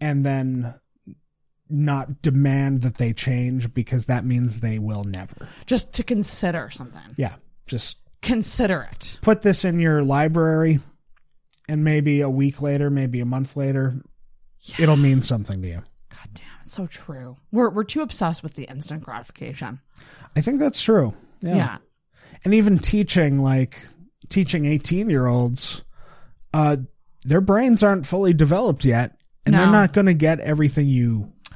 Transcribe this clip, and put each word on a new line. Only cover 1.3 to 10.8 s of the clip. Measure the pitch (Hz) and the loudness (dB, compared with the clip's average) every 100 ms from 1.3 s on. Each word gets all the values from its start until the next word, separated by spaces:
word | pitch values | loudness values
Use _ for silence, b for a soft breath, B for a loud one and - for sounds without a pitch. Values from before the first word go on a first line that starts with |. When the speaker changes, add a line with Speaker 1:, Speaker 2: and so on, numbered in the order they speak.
| _ _ _ _ | _ _ _ _
Speaker 1:
not | 151 147 139 131 139 | -2 0 -2 -6 -4
demand | 151 135 139 135 139 135 | 0 2 2 2 0 0
that | 123 - | -2 -2
they | 120 | -2
change, | 110 - 123 123 131 117 | -2 -2 -2 -2 -2 -4
because | 123 117 127 113 | -4 -2 -4 -2
that | 123 | -2
means | 123 123 123 113 | 0 0 -2 -2
they | 113 110 | -4 -4
will | 104 104 | -4 -6
never. | 101 90 92 - B B - | -8 -10 -12 -16 B B -4
Speaker 2:
Just | 254 - | -2 -2
to | - | -6
consider | - 208 180 - 180 165 110 | -2 -2 -2 -2 -4 -4 -8
something. | - 123 - 95 131 | -14 -18 -20 -16 -6
Speaker 1:
Yeah. | 127 - - - - | -6 -8 -20 -20 -10
Just | 123 - - - _ | -8 -8 -12 -20 _
Speaker 2:
consider | - 233 - - 220 170 - | -4 -2 0 0 0 -2 -6
it. | - - - | -14 -14 -2
Speaker 1:
put | - 214 | 2 4
this | 208 185 | 4 2
in | 185 170 | 0 2
your | 165 151 | 2 2
library, | 139 139 156 165 160 160 160 147 | 2 2 2 2 2 2 2 2